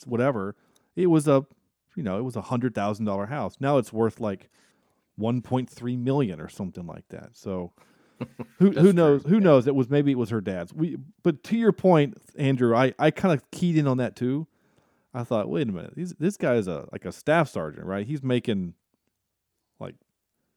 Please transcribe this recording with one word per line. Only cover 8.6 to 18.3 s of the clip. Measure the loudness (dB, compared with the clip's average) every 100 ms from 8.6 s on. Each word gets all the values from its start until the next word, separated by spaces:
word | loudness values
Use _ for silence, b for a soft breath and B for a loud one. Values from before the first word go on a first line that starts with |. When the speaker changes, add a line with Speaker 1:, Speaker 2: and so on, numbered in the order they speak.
| 4
Speaker 2:
That's | 6 6
true. |
Speaker 1:
knows? | 8 4 4 2
Who | 4
Speaker 2:
Yeah. |
Speaker 1:
knows? | 6 6 4
It | 0
was, | 0
maybe | 0 2
it | 0
was | -2
her | -4
dad's. | -4 -6 -8
We, | -6 -6 -6 -14 _
but | -2 -2 -4
to | 0
your | 2
point, | 2 4 4 4 -4 _ -2
Andrew, | 0 4 4 4
I, | 2 2
I | 0
kinda | 2 2 0 -2
keyed | -4 0 2
in | 2
on | 2
that | -2 -2
too. | -4 -4 -6 _ _ _ _ _ _
I | -10
thought, | -4 -4 -2
"Wait | -4 -4
a |
minute, | -6 -10 -12
he's, | -12 -4
this | -4 -2
guy | 0 0
is | 0
a, | -6 -10
like, | -12 -12
a |
staff | -6 0 2 0
sergeant, | -4 -8 -8 -8
right? | -6 -6
He's | -6
making, | -2